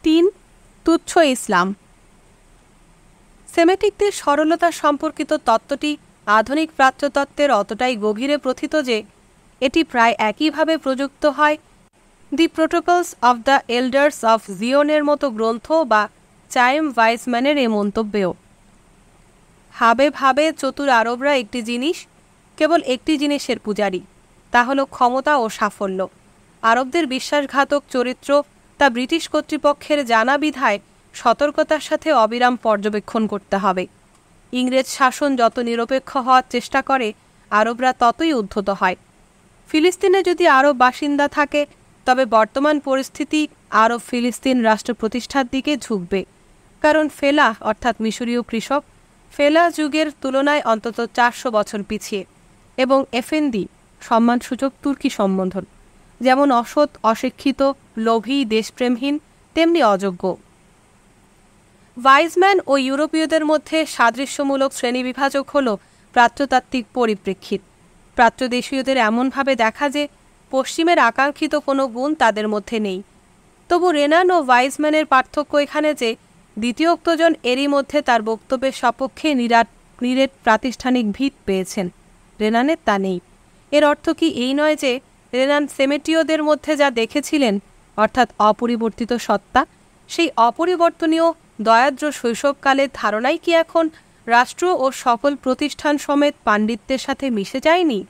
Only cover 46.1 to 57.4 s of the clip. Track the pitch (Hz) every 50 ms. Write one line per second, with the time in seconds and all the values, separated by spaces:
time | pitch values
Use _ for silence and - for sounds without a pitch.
46.1 | 196 190 - _ _ _ _ _ _ _ _ _ _ _ - 302 302 311 311 285
47.1 | - - - 277 285 302 277 226 220 - - 208 214 _ - 247 220 - 214 220
48.1 | 202 - 247 233 240 240 240 - - 226 - - 269 294 - _ _ _ _ _
49.1 | _ _ _ _ - - 285 294 302 320 349 339 311 - 311 294 262 311 311 302
50.1 | 277 _ - 269 262 269 277 285 294 196 - 226 226 214 - 233 202 - 233 226
51.1 | - - 240 240 233 - - 262 220 208 208 - - 208 196 - 220 208 - -
52.1 | 220 196 190 _ _ _ _ _ _ _ _ _ _ - 262 254 269 269 269 _
53.1 | - 240 - - 311 311 302 285 226 196 175 - _ _ _ _ _ _ - -
54.1 | - 226 233 240 240 247 - - 262 214 269 269 _ _ - 285 277 - - 269
55.1 | - - 208 190 190 190 185 185 180 196 180 _ _ _ _ _ _ _ _ _
56.1 | _ _ 233 254 254 277 285 285 254 233 226 - - 302 294 285 - - - 220
57.1 | 226 - - 254 - -